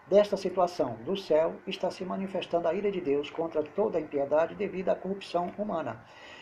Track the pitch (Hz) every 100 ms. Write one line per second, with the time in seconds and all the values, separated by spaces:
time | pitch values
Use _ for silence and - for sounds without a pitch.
0 | - 196 208 190 180 190 175 - 131 113
1 | 123 196 - 156 165 196 - 185 180 -
2 | 185 196 190 180 - 170 170 190 202 185
3 | 139 143 147 - 165 156 151 - 214 175
4 | 151 143 139 151 165 180 196 180 190 180
5 | 185 196 - 170 180 202 214 170 131 117
6 | - - - -